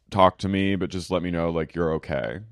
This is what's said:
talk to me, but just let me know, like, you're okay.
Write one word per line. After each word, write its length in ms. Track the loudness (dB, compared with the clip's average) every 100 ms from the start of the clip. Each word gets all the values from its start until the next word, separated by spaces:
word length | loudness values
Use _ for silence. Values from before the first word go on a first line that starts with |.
| _
talk 280 | 6 6 4
to 100 | -2
me, 280 | 0 0 0
but 140 | -2
just 200 | -6 -4
let 120 | -2
me 80 | -2
know, 200 | -2 0
like, 240 | -2 -4
you're 200 | -2 -2
okay. 460 | -2 -4 -4 -4 -8 -14